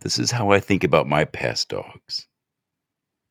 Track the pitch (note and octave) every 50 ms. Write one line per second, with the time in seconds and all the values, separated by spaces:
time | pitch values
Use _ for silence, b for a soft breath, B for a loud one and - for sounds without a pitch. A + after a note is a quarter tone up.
0 | - - - - - - A#2+ A#2+ G#2+ G2+ G2+ G2 - - G2+ F2 - E2 D2+ D#2
1 | C2 C#2 D2 D2+ D#2 - - - - A#1+ A1 - - - G1+ G1+ G1+ - - -
2 | _ - - - - _ _ _ _ _ _ _ _ _ _ _ _ _ _ _
3 | _ _ _ _ _ _